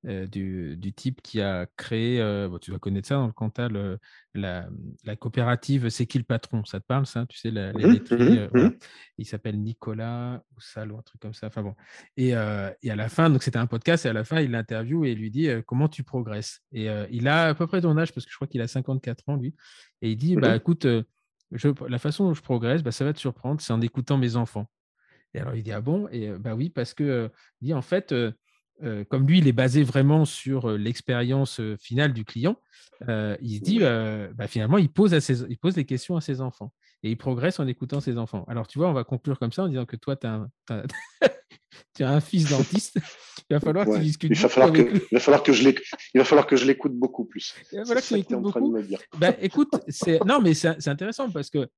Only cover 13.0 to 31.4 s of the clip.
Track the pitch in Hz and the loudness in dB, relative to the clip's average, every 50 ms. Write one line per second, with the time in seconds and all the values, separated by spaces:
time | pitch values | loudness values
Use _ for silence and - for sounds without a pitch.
13 | 107 113 - - 165 165 151 127 - - 120 117 117 120 - 113 - - 165 165 | -4 -4 0 4 4 6 4 4 2 0 -2 -2 -2 -2 -4 -4 0 2 0 2
14 | - 135 113 110 107 - 156 160 151 131 117 117 107 - 117 110 113 117 147 170 | 2 -2 -2 -2 -4 -2 -2 -2 0 0 -2 -4 -6 -6 -6 -8 -6 -4 -2 -2
15 | 156 135 117 107 110 110 104 135 160 156 123 113 113 - 123 127 147 156 151 - | -2 -2 -2 -4 -6 -6 -4 -2 0 0 0 -2 -4 -4 -2 0 0 0 0 -4
16 | 131 _ - 131 120 107 107 104 107 - - - _ _ - 120 110 110 107 104 | -12 _ -6 -6 -6 -4 -6 -8 -8 -10 -12 -18 _ _ -10 -6 -6 -4 -4 -4
17 | 104 - 120 120 117 139 147 160 165 160 147 - 170 165 - 190 175 170 151 156 | -6 -6 -6 -2 0 2 4 4 4 2 2 0 -2 -2 0 0 2 2 2 2
18 | 165 160 - 127 - - - - 139 143 - 127 113 117 - 131 127 - 131 135 | 2 -2 -4 -10 -12 -12 -12 -10 -10 -8 -4 -6 -6 -4 -4 -6 -4 -4 -4 -4
19 | - 123 117 - _ - 143 143 120 135 156 _ _ - - - - _ _ _ | -4 -6 -10 -10 _ -6 -4 -4 -4 -6 -10 _ _ -20 -20 -20 -20 _ _ _
20 | - 113 110 107 131 160 180 - 135 117 110 113 - - 170 165 - 135 120 113 | -4 -4 -2 0 0 2 2 4 4 4 4 2 2 0 0 2 2 2 2 2
21 | 113 _ _ _ _ _ _ _ _ _ - 120 - 147 143 135 - 127 123 123 | 0 _ _ _ _ _ _ _ _ _ -14 -2 0 0 0 0 -4 -6 -6 -4
22 | - 151 147 - 202 185 160 147 _ - 131 120 117 117 131 165 160 120 110 - | -4 -4 -2 0 0 0 0 -2 _ -2 -2 0 2 0 0 0 0 -2 -4 -2
23 | 135 143 151 - - 135 123 _ _ 123 147 151 - - 120 113 117 120 _ - | -2 -2 -2 -4 -6 -8 -8 _ _ -4 -4 -4 -2 -2 0 0 0 -2 _ -6
24 | 123 - 143 139 127 120 113 123 117 110 - 110 104 - _ _ _ _ _ _ | -2 0 0 2 2 0 0 -2 -2 -2 -4 -10 -10 -10 _ _ _ _ _ _
25 | _ _ _ _ _ _ _ - - 131 127 113 107 107 107 101 113 127 160 196 | _ _ _ _ _ _ _ -10 -8 -8 -8 -8 -8 -8 -8 -6 -4 -2 -2 -2
26 | 208 202 - 120 107 104 101 92 107 117 110 110 135 175 - - 120 - - - | -2 -4 -6 -8 -8 -6 -8 -8 -8 -6 -4 -4 -4 -6 -4 -6 -6 -6 -4 -4
27 | 151 143 131 123 117 123 - _ _ _ _ _ - 131 165 139 123 - 175 190 | -2 -2 0 -2 -2 -4 -8 _ _ _ _ _ -6 -4 -4 -4 -4 -2 -2 -2
28 | 190 - 147 123 120 113 110 _ _ _ _ _ _ _ _ _ 156 123 110 101 | -2 -2 -2 0 0 -2 -4 _ _ _ _ _ _ _ _ _ -8 -8 -6 -6
29 | 101 - - 131 135 139 165 185 165 139 117 113 127 127 123 151 147 123 123 139 | -6 -4 0 0 4 6 6 6 6 6 4 4 2 4 4 4 2 4 4 4
30 | 135 139 151 160 156 139 - - - 131 135 131 120 117 107 104 101 110 117 - | 4 6 6 6 4 2 0 -6 -6 -4 -4 -2 -2 -2 -2 -2 -2 -4 -4 -6
31 | - - 127 120 120 123 131 135 | -4 -2 -2 0 0 0 0 0